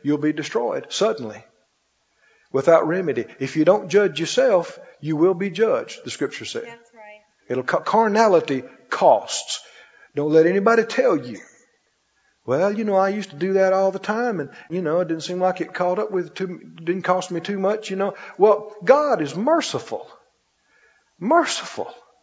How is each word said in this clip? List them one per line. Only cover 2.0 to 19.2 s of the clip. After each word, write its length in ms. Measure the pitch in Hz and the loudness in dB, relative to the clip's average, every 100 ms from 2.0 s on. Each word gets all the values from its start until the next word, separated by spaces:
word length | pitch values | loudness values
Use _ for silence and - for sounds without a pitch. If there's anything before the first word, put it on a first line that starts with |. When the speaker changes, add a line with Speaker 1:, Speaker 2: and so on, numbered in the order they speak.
| _ _ _ _ _ | _ _ _ _ _
Speaker 1:
without 360 | 131 170 165 156 | 0 4 4 4
remedy. 380 | 180 170 120 110 - | -2 -2 -4 -6 -8
If 160 | 135 160 | -4 2
you 100 | 156 | 4
don't 240 | 208 190 | 4 2
judge 300 | 196 196 147 | 2 2 0
yourself, 600 | 160 - 269 185 165 - - _ | -2 0 2 2 0 -10 -20 _
you 140 | 147 151 | -6 2
will 180 | 180 | 2
be 160 | 175 196 | 2 -4
judged, 540 | 170 220 139 - - | 0 0 0 -4 -12
the 60 | 123 | -14
scripture 360 | - 139 - 110 | -6 -8 -6 -10
said. 200 | 117 - | -10 -12
Speaker 2:
That's 280 | 233 _ | -16 _
right. 280 | - - - _ _ - | -20 -20 -20 _ _ -8
Speaker 1:
It'll 140 | 123 | -6
co-, 160 | 127 170 | -2 -4
carnality 840 | - 214 220 208 226 175 151 131 - - _ | 0 2 2 4 4 4 2 -4 -6 -18 _
costs. 720 | - 180 110 - - - - - - - _ _ 143 | 2 4 4 0 -8 -8 -12 -14 -20 -20 _ _ -6
Don't 160 | 151 | 4
let 140 | 160 165 | 6 6
anybody 380 | 190 208 226 | 4 2 2
tell 340 | 220 - 254 151 | 2 0 2 0
you, 220 | 123 101 - _ _ _ _ _ _ _ _ _ - | -2 -14 -18 _ _ _ _ _ _ _ _ _ -4
"Well, 260 | 135 196 | 0 0
you 140 | 208 214 | 0 0
know, 100 | 190 | 2
I 140 | 196 | 2
used 220 | 208 196 | -2 -8
to 40 | 143 | -6
do 180 | 185 | 0
that 200 | 190 190 | 2 4
all 180 | 190 190 | 4 2
the 80 | 190 | 0
time 400 | - 220 247 190 | -4 -2 -2 -4
and, 100 | 139 - - | -8 -14 -10
you 120 | 175 | -6
know, 200 | 160 170 | -2 0
it 60 | 170 | -2
didn't 140 | 160 | -4
seem 160 | 156 180 | -6 -2
like 200 | 185 185 | -2 -2
it 120 | 160 | -6
caught 260 | - 180 180 | -4 -2 -2
up 120 | 214 | -2
with 220 | 185 160 | -4 -6
too, 260 | - 190 170 - 165 | -8 -8 -10 -16 -8
didn't 260 | 165 185 | -6 -2
cost 280 | 180 185 175 | -2 -2 -2
me 120 | 170 | -8
too 180 | 170 202 | -6 -2
much, 300 | 190 214 202 | -2 -2 -4
you 80 | 190 | -4
know." 180 | 196 - - - | -4 -6 -12 4
Well, 360 | 208 - - - | 4 4 -2 0
God 380 | 175 285 294 208 | 4 4 4 0